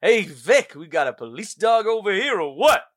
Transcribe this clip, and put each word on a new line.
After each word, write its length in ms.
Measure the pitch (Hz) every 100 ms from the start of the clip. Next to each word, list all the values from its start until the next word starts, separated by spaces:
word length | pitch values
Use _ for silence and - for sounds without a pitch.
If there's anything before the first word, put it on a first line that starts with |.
Hey, 240 | 214 226
Vic, 500 | 190 139 120 277 - 143
we 120 | 165
got 200 | 160 139
a 60 |
police 400 | 120 117 123 208
dog 340 | - 220 226 214
over 240 | 226 208
here 260 | 190 277 226
or 160 | 151 139
what? 280 | 233 165 -